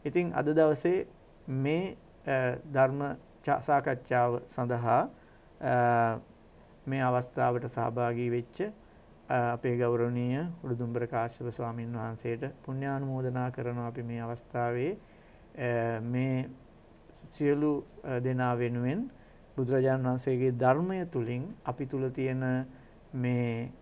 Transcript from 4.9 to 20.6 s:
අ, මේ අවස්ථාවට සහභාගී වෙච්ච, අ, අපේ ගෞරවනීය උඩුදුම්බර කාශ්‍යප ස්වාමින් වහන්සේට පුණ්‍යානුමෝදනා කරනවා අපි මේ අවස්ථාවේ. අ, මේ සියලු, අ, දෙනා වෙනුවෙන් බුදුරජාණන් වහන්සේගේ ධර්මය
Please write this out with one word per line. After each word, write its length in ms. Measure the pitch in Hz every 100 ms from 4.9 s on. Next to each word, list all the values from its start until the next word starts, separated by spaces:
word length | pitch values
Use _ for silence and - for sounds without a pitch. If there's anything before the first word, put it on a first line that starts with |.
| 120 214 - - - - -
අ, 160 | 135 123 120 120 117 113 - - - - - -
මේ 180 | - 135
අවස්ථාවට 680 | 131 123 123 - 123 123 120
සහභාගී 640 | - 120 117 120 120 120
වෙච්ච, 280 | 120 120 - 202 208 - - - -
අ, 280 | - 131 120
අපේ 240 | 120 131 120
ගෞරවනීය 640 | 120 120 120 123 123 127 175 170
උඩුදුම්බර 480 | - 120 120 117 117
කාශ්‍යප 420 | 123 117 - 120
ස්වාමින් 440 | 117 120 117 117
වහන්සේට 520 | 120 113 117 120 117 135 139
පුණ්‍යානුමෝදනා 920 | - 131 139 139 135 131 127 127 127
කරනවා 360 | 123 120 120 117
අපි 160 | 120
මේ 180 | 117 117
අවස්ථාවේ. 720 | 117 120 - 120 120 120 139 208 - - - - -
අ, 160 | - 123 120 117 113
මේ 500 | 117 123 131 131 131 - - - - - - - -
සියලු, 440 | - 143 143 151 147 - -
අ, 200 | - 127
දෙනා 340 | 127 127 123 120
වෙනුවෙන් 440 | 120 120 123 165 262 - - - -
බුදුරජාණන් 540 | - 127 131 131 131 127
වහන්සේගේ 460 | 127 127 127 131
ධර්මය 540 | 123